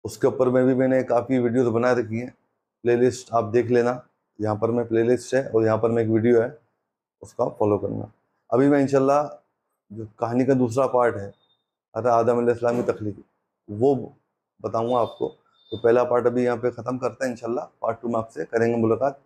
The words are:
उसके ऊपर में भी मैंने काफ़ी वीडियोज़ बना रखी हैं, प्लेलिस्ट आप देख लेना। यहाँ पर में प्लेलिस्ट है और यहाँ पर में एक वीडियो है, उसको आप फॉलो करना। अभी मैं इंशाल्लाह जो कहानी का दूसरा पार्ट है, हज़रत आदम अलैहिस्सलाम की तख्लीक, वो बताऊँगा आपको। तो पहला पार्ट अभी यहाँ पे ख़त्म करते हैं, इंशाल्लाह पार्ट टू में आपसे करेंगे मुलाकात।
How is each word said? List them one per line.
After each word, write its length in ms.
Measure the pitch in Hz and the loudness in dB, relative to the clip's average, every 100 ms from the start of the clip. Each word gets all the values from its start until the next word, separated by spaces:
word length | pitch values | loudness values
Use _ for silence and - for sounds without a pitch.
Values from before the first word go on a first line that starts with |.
| 107 | -14
उसके 220 | - 135 | -2 -2
ऊपर 220 | - 127 | 2 2
में 160 | 127 127 | 4 2
भी 80 | 127 | 2
मैंने 260 | 131 131 123 | 2 2 2
काफ़ी 340 | 120 117 131 | -2 0 0
वीडियोज़ 280 | 120 120 120 | 0 2 2
बना 220 | 113 123 | 2 0
रखी 260 | 123 110 113 | 0 -2 -6
हैं, 140 | 123 _ _ _ _ _ | -8 _ _ _ _ _
प्लेलिस्ट 500 | 113 120 123 117 - | 0 2 2 0 -4
आप 180 | 117 107 | -2 0
देख 180 | 117 117 | -2 2
लेना। 320 | 123 120 127 - _ _ - | 2 2 -2 -12 _ _ -6
यहाँ 160 | 107 104 | -4 -2
पर 140 | 113 | -2
में 160 | 120 117 | -2 0
प्लेलिस्ट 460 | 113 117 123 - 131 | 0 2 0 0 -2
है 100 | 135 | 0
और 200 | 110 110 | 0 2
यहाँ 120 | 110 | 2
पर 120 | 113 | 0
में 120 | 117 | 0
एक 60 | 110 | 0
वीडियो 320 | 110 117 120 | 2 4 2
है, 160 | 120 - _ _ _ _ _ _ | 2 -6 _ _ _ _ _ _
उसको 220 | - - 123 | -18 -4 -4
आप 100 | - | 0
फॉलो 180 | 107 101 | 0 0
करना। 320 | 101 107 - _ _ _ _ | -2 -8 -10 _ _ _ _
अभी 180 | 120 143 | 2 4
मैं 100 | 143 | 4
इंशाल्लाह 420 | 131 135 135 143 147 - _ _ _ _ _ | 2 2 2 2 -2 -10 _ _ _ _ _
जो 160 | 107 107 _ | -14 -14 _
कहानी 260 | 117 120 131 | -2 0 2
का 80 | 131 | 2
दूसरा 300 | 123 117 131 | 2 0 0
पार्ट 260 | 127 120 101 | 2 2 0
है, 100 | 101 - _ _ _ _ _ 113 | -12 -18 _ _ _ _ _ -4
हज़रत 120 | 120 | 2
आदम 300 | 117 117 120 | 2 2 2
अलैहिस्सलाम 380 | 120 113 120 120 | 0 0 -2 -2
की 160 | 113 | -4
तख्लीक, 320 | 107 107 98 _ _ _ _ - | -4 -8 -10 _ _ _ _ -14
वो 260 | 104 131 131 95 _ _ _ _ _ | 0 0 0 -4 _ _ _ _ _
बताऊँगा 400 | 113 113 117 123 | -6 -4 -2 -2
आपको। 280 | 107 - - - _ _ _ | -2 -4 -8 -8 _ _ _
तो 60 | 107 | -2
पहला 260 | 117 120 123 | 2 2 2
पार्ट 220 | 123 120 | 0 0
अभी 180 | 123 123 | 0 -2
यहाँ 120 | 120 | -2
पे 140 | 123 | -4
ख़त्म 260 | 120 120 127 | -6 -8 -6
करते 280 | 127 110 131 | -6 -6 -8
हैं, 60 | |
इंशाल्लाह 340 | 117 117 127 165 _ | -6 -8 -8 -8 _
पार्ट 200 | 110 110 | -8 -6
टू 80 | 117 | -4
में 80 | 117 | -4
आपसे 280 | 113 147 160 | -6 -10 -6
करेंगे 300 | 113 117 117 | 0 0 2
मुलाकात। 420 | 113 110 135 147 | 0 2 -2 -4